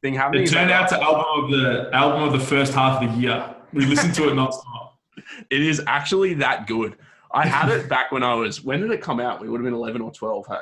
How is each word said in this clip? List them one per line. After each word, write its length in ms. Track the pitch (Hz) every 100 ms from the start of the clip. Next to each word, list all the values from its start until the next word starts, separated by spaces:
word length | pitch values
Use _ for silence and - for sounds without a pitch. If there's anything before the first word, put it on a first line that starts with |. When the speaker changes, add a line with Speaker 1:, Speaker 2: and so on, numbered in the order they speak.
Speaker 1:
thing 100 | 139
happening. 280 | 131 135 139
Speaker 2:
It 20 | 120
Speaker 1:
Is 60 |
that 60 | 165
Speaker 2:
turned 120 | 180
out 200 | 180 180
Speaker 1:
right? 80 | 165
Speaker 2:
to 40 |
album 220 | 147 151 160 151 135
of 40 |
the, 400 | 139 127 117 - 131
album 260 | 143 147
of 100 | 151
the 120 | 135 131
first 280 | 139 135
half 280 | 135 131 131
of 100 | 123
the 80 | 113
year. 360 | 123 113 - - -
We 140 | 151 135
listened 260 | 147 175 -
to 140 | 151
it 40 |
nonstop. 260 | 135 131 -
<laughs> 280 | - - - _ _ - - - -
Speaker 1:
It 120 | 135
is 200 | 151 151 -
actually 480 | 139 143 190 190 160
that 320 | 131 135 107
good. 280 | 113 107 - - _ _
I 140 | - 151
had 220 | 139 156
it 200 | 226 -
back 220 | 131 131
when 100 | 135
I 120 | 123 117
was, 280 | 110 -
when 180 | 139 139
did 100 | 214
it 100 | 175
come 180 | - 120
out? 220 | 123 -
We 80 | 110
would 100 | 117
have 40 | 123
been 80 |
eleven 280 | 117 113 117
or 100 | 113
twelve, 340 | - 110 104 98
hey? 80 | 92